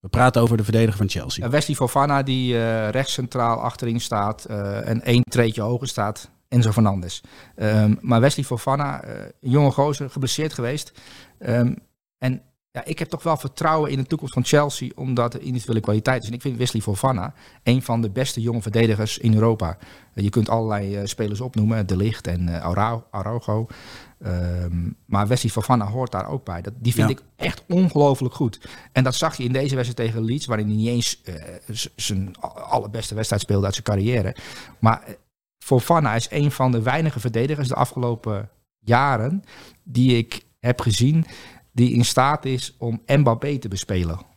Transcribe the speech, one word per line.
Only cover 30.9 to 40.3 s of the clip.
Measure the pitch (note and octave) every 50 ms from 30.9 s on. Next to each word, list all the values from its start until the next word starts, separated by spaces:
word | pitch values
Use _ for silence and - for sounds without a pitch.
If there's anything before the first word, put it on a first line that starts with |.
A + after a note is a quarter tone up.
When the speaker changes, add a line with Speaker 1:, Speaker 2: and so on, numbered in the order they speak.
| A#2+ A#2+ A#2 - - _ _
Speaker 2:
eh, | - F2+ D2+ D#2+ D#2+ F2+ F2 _ -
z-, | A2 A2 - - _
zijn | - - - G#2+ F#2+ F#2+ G2 F#2 -
allerbeste | - - - - - - - B2+ G#2 G#2 G#2+ A#2 G#2+ - G#2+
wedstrijd | G#2 A2 - - G#2 -
speelde | - G#2+ G2 G2
uit | G2 G2
zijn | - -
carrière. | - G#2 G2 G2 A2+ B2 A#2+ F#2+ - - - - - - - - - - _
Maar, | - A2+ A2+ - -
eh, | - G2+ - _ _ _ _ _ _ _ _ -
Fofana | - C#3 B2+ - - E3+ E3 D3+ B2 G#2+
is | A#2 A#2 -
een | - D#3 D3 C#3+
van | C3+ - C3 B2+ B2
de | A#2 A2
weinige | B2 B2+ D#3 E3 D#3 C3+ A#2+
verdedigers | G#2 B2 A2 A2+ A#2+ C#3 D3+ D3 C#3+ B2+
de | C3
afgelopen | - B2 - - - B2 A#2+ A#2 A2 - A2+ G#2+ G2+ G#2 G#2 _ _ _ _ _ _
jaren | _ G#2 A#2 A#2+ C3+ C#3+ C3+ A2 G#2+ C3 E3 G3+ - - - - - - _ _ _
die | - B2+ B2 B2+ C3 B2
ik | A#2 A2+ -